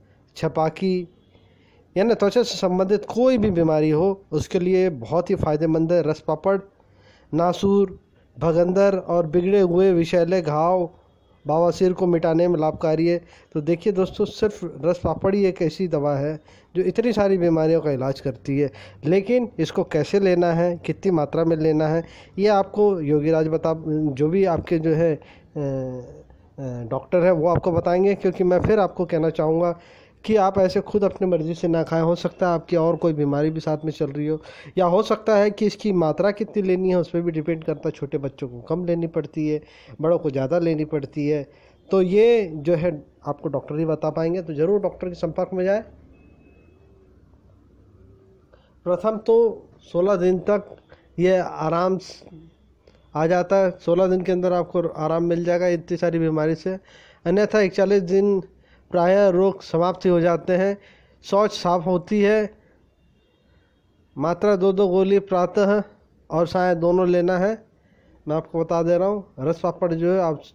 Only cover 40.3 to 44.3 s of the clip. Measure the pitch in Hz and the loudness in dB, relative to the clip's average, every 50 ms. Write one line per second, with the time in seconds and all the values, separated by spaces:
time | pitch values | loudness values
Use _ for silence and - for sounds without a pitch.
40.3 | 131 135 131 131 165 175 170 165 160 151 156 151 160 151 135 - - 151 143 147 | -2 -2 -2 0 0 0 0 0 0 -2 -2 -4 -4 -6 -6 -6 -6 -4 -2 -2
41.3 | 151 147 135 - - _ _ _ _ _ _ - 196 190 185 180 190 208 226 233 | -2 -2 -4 -8 -16 _ _ _ _ _ _ 0 0 2 2 4 4 4 4 6
42.3 | 240 233 202 165 156 156 139 170 175 151 170 180 160 147 - - _ _ - 147 | 4 2 0 -2 -8 -6 -2 0 0 0 0 -2 -4 -6 -10 -18 _ _ -10 -8
43.3 | 143 - - 160 139 131 - - 151 151 165 160 151 151 - 156 139 170 160 165 | -8 -6 -6 -6 -6 -6 -6 -6 -6 -4 -2 -2 -2 -2 -4 -4 -2 -2 -2 -2